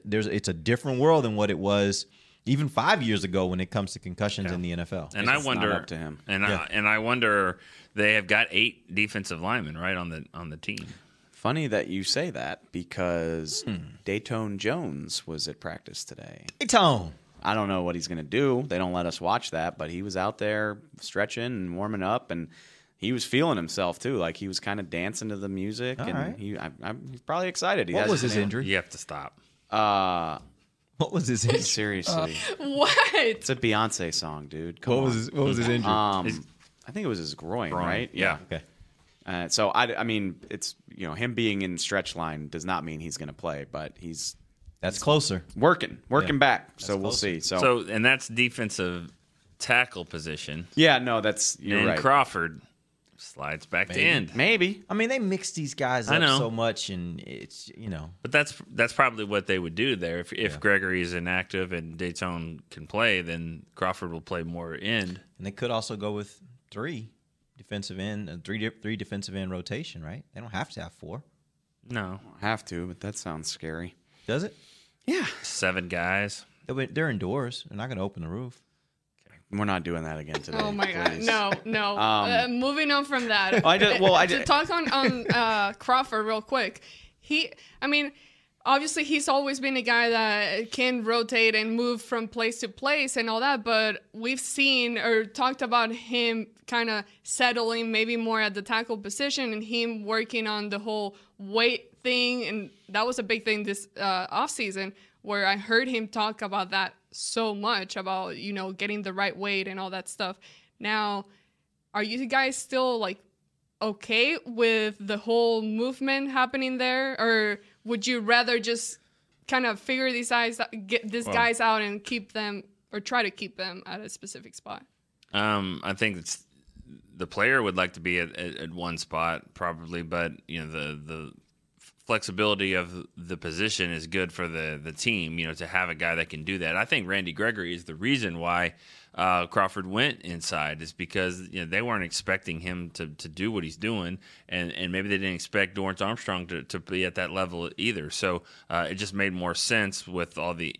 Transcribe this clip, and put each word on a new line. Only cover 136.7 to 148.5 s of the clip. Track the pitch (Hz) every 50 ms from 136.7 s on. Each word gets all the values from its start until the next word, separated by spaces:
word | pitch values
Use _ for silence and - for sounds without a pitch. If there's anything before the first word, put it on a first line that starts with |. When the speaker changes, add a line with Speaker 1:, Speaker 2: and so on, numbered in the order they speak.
| 82
Speaker 2:
I | 92 113
think | - 170 135 95
Randy | 90 98 98 92 87 80
Gregory | 76 104 117 113 104 87 85 87
is | 85 87
the | 87 80
reason | 78 98 123 143 131 113 95 85 85
why, | 85 87 87 87 87 82 - - - - - - - _ -
uh, | 90 90 92 90 87 87 85
Crawford | - 107 98 92 - 101 90
went | 92 95 110 135 147 - - -
inside, | 87 87 82 80 - - 78 76 76 76 78
is | 80 82 -
because, | - 90 - - 101 92 90 90 90 92 87
you | - 92
know, | 87
they | 80 90 101 117
weren't | 120 117 101 90
expecting | 80 - - - - 95 95 - - 80 82
him | 87 90 90 90 87 82
to, | - - 85 76
to | 76 - - 82
do | 76 80 95 110 110
what | 101 82
he's | 78 78
doing, | 80 104 110 113 104 87 85 92 92 - - - - _ -
and, | - 90 87 85 -
and | - 92 87 90
maybe | 95 98 101
they | 101 95
didn't | 98 95 90
expect | 85 - - - 104 98 92 98
Dorrance | 98 95 95 92 -
Armstrong | 98 101 117 120 - - 95 90 87
to, | 82 87 78 65
to | - - 92
be | 78 - 95 92 92
at | 90 -
that | - 90 80 82
level | 95 95 87 87 85 85 - -
either. | - 95 117 110 90 76 73
So, | - - 104 92 87 85 - -